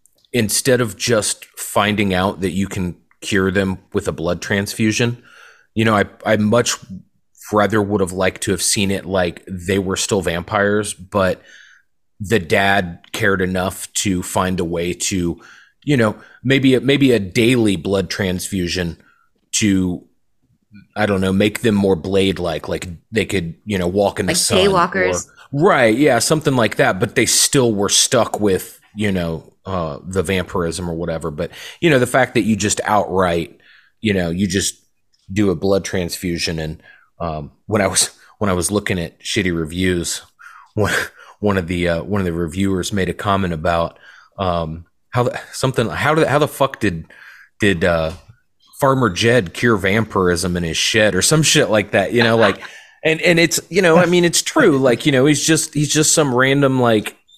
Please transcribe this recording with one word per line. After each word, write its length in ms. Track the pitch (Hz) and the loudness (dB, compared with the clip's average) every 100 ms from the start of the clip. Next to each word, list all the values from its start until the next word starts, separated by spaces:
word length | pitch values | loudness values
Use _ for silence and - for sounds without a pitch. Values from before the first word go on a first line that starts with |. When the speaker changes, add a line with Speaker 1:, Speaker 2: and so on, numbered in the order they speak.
| _ _ _ | _ _ _
Speaker 1:
instead 480 | 123 104 - 135 123 | -2 -2 0 2 2
of 160 | 110 92 | 0 -4
just 480 | - 110 101 - - - | 0 0 0 -6 -12 -16
finding 560 | - 113 104 104 101 | -4 0 2 2 0
out 280 | 90 95 87 | 2 0 -2
that 100 | 92 | -4
you 160 | 90 95 | -2 -4
can 280 | - 90 - _ _ | -4 -6 -8 _ _
cure 280 | - 101 95 | -4 0 2
them 300 | 95 95 92 _ | 0 -2 -4 _
with 140 | 101 90 | -6 -4
a 40 | |
blood 300 | 76 82 87 | -4 -4 -4
transfusion. 800 | - 101 101 - 110 107 120 120 - - - _ _ | -2 -4 -4 -2 0 0 -2 -4 -14 -20 -20 _ _
You 120 | 110 110 | 0 2
know, 100 | 104 | 2
I, 100 | 98 - 104 | 0 -4 0
I 100 | 107 | 0
much 380 | 107 117 120 - - 92 - _ _ - - | 2 2 0 -6 -10 -20 -20 _ _ -20 -2
rather 300 | 104 101 110 | 0 2 0
would 200 | 98 101 | 0 0
have 100 | 92 | -2
liked 300 | 92 92 - | -2 -2 -2
to 80 | - | -4
have 100 | 92 | -2
seen 300 | - - 98 | -2 -2 -2
it 140 | 95 82 | -2 -2
like 380 | 95 87 - - | -2 -2 -4 -12
they 320 | 92 85 98 | -8 -2 -2
were 160 | 95 92 | -2 -4
still 260 | - 104 | -2 -2
vampires, 720 | 87 85 87 104 101 104 101 | 0 -4 -2 0 0 0 -4
but 480 | - 92 104 92 85 - - - _ _ _ _ - | -10 -4 0 0 -2 -10 -20 -20 _ _ _ _ -14
the 200 | 95 113 | -2 -2
dad 680 | 85 107 98 101 87 85 _ | 2 0 2 0 -2 -8 _
cared 280 | - 104 95 | -4 0 0
enough 500 | 90 92 92 - - | -2 -2 -4 -6 -10
to 280 | - 104 90 | -6 -2 -2
find 380 | - 107 92 92 | -2 -2 -2 -2
a 60 | 85 | -4
way 280 | 85 87 | -4 -4
to, 460 | 85 - 95 87 80 - - _ _ - | -4 -4 -2 -4 -6 -12 -20 _ _ -2
you 100 | 139 | 2
know, 220 | 110 - - - | 2 -2 -12 -6
maybe 300 | 123 135 131 123 | 0 2 4 4
a, 60 | |
maybe 300 | 123 139 135 | 2 2 4
a 60 | 117 | 2
daily 560 | 95 120 113 127 107 92 | 0 0 2 4 2 0
blood 320 | 95 98 87 | -2 -2 -2
transfusion 920 | - 95 90 - 98 87 90 85 85 _ _ _ _ _ | -4 -4 -4 -4 -4 -4 -4 -6 -8 _ _ _ _ _
to, 520 | - 110 95 92 87 - _ _ _ _ _ _ 104 - 104 | -2 2 2 0 -4 -10 _ _ _ _ _ _ -20 -10 -2
I 100 | 104 | 0
don't 160 | 95 | 2
know, 100 | 95 | 2
make 280 | 95 104 - | 2 2 2
them 140 | 117 104 | 0 4
more 200 | 98 90 | 4 2
Blade-like, 720 | 95 98 95 85 87 78 - | 0 0 2 0 -4 -6 -6
like 200 | 82 90 82 _ | -6 -8 -14 _
they 140 | 107 92 | -2 -2
could, 300 | 98 82 - 104 | -2 -4 -8 -6
you 120 | 98 | -2
know, 100 | 90 | 0
walk 320 | 98 98 - | 2 0 0
in 60 | 92 | -2
the 60 | |
Speaker 2:
Like 60 | 180 | -2
Speaker 1:
sun 200 | - 196 | 0 2
Speaker 2:
Daywalkers. 680 | 196 185 180 190 185 180 - | 2 2 0 0 -2 -2 -8
Speaker 1:
or, 40 | - - 139 | -18 -8 0
right, 320 | 190 156 117 113 | 4 4 4 4
yeah, 220 | 147 117 | 4 4
something 360 | - 156 147 127 | 2 0 0 2
like 200 | 110 - | 0 2
that. 240 | 131 92 | 0 0
But 160 | 104 - | -2 0
they 100 | 113 | 2
still 480 | - - 143 120 | 2 2 2 2
were 160 | 101 98 | 2 0
stuck 500 | - - 123 104 - | 0 2 2 0 0
with, 400 | 104 92 - - _ 104 | 0 0 -4 -18 _ -4
you 160 | 104 | -2
know, 420 | 92 85 80 - _ 95 | -2 -2 -6 -10 _ -8
uh, 340 | 92 80 - | -6 -6 -8
the 200 | 87 92 | -6 -4
vampirism 640 | 82 95 87 95 82 82 87 | -2 -2 -4 -4 -4 -6 -6
or 40 | |
whatever. 360 | 82 85 80 80 | -6 -6 -6 -8
But, 220 | 76 - - - - | -8 -10 -12 -20 -2
you 80 | 170 | 2
know, 100 | 135 | 2
the 80 | 123 | 4
fact 260 | 139 127 120 | 2 2 0
that 60 | |
you 120 | 101 104 | 0 0
just 240 | 101 - - | 0 -2 0
outright, 760 | 104 87 92 90 85 80 - _ _ _ _ | 0 2 0 0 0 -4 -12 _ _ _ _
you 120 | 110 | -2
know, 160 | 95 85 | 0 -2
you 160 | 87 98 | -2 -2
just 340 | 95 - - _ _ _ _ - | -2 -4 -8 _ _ _ _ -6
do 180 | 98 101 | -2 0
a 40 | 80 | 0
blood 280 | 98 98 | 0 0
transfusion. 760 | 92 95 85 - 90 85 92 80 | -2 -6 -6 -6 -6 -4 -4 -6
And, 240 | 78 78 - - _ - | -6 -10 -16 -20 _ -10
um, 320 | 85 76 73 - - | -8 -8 -12 -16 -4
when 160 | 104 | 0
I 60 | 95 | 0
was, 300 | - - - - - | 0 -4 -8 -20 -6
when 120 | 101 | -2
I 40 | |
was 180 | 90 87 | -2 -2
looking 260 | 104 101 92 | -2 -2 -4
at 220 | 82 - | -6 -10
shitty 340 | - 110 92 82 | -6 -2 -2 -2
reviews, 640 | 80 87 92 87 82 - - _ - | -4 -2 0 0 -4 -8 -14 _ -20
<laughs> 260 | - - | -20 -8
one, 200 | 107 98 92 - - - - | -2 -2 -2 -6 -12 -20 -4
one 180 | 104 95 | -2 0
of 100 | 85 | -2
the, 220 | 90 87 | -2 0
uh, 140 | 85 | -2
one 180 | 67 104 | -2 -2
of 40 | 90 | -2
the 60 | |
reviewers 600 | 85 85 90 98 95 85 | -2 -4 -2 -2 -2 -2
made 160 | 101 90 | -2 -4
a 40 | |
comment 400 | 85 101 98 92 | -4 -2 0 -2
about, 460 | 82 85 85 82 - - - _ - | -2 -2 0 -2 -8 -20 -20 _ -6
um, 460 | 92 85 80 80 - _ _ | -2 -2 -4 -10 -16 _ _
how 140 | 123 | -2
the, 160 | 123 - - | -2 -4 -12
something, 380 | - 131 131 110 | -6 -2 -2 -2
how 260 | 80 127 160 | -2 0 2
the, 120 | - | 2
how 100 | 139 | 2
the 80 | 143 | 0
fuck 320 | - 135 - | 0 -4 -2
did, 260 | 101 82 80 - - - - - | -4 -4 -10 -20 -20 -20 -20 -2
did, 240 | 104 90 | 0 2
uh, 280 | 90 85 80 85 - - _ _ _ - | 2 0 -2 -6 -18 -20 _ _ _ -2
Farmer 300 | 135 131 117 | 0 2 2
Jed 440 | 87 113 123 87 - | 2 2 2 0 0
cure 200 | 120 104 | 0 2
vampirism 800 | 95 107 107 101 90 85 92 87 | 2 0 0 0 2 2 0 -2
in 60 | |
his 140 | 85 76 | -2 -2
shed 360 | - 113 107 92 | 0 2 2 2
or 60 | |
some 180 | - 156 | 2 2
shit 260 | 147 156 113 | 4 2 2
like 220 | 107 98 | 0 2
that, 220 | 110 92 | 0 2
you 100 | 117 | 2
know, 140 | 117 113 | 4 4
like, 240 | 104 92 - - | 2 0 -8 -20
<laughs> 200 | - _ | -20 _
and, 160 | 156 160 | -2 2
and 160 | 165 165 | 2 4
it's, 200 | 165 - - | 2 0 -2
you 120 | 170 | 2
know, 160 | 180 165 | 4 4
I 80 | 170 | 4
mean, 180 | 175 | 4
it's 180 | 170 - | 2 0
true. 340 | - 320 226 135 | 0 2 4 4
Like, 280 | 131 120 151 | 2 2 2
you 60 | |
know, 140 | 131 143 | 4 4
he's 180 | 147 - | 2 2
just, 280 | 160 - | 0 0
he's 180 | 147 147 | -4 -2
just 220 | 151 156 | 0 2
some 200 | - 147 | 2 2
random, 460 | 123 131 139 139 131 | 2 2 4 2 4
like, 380 | 120 110 - - _ | 4 2 0 -10 _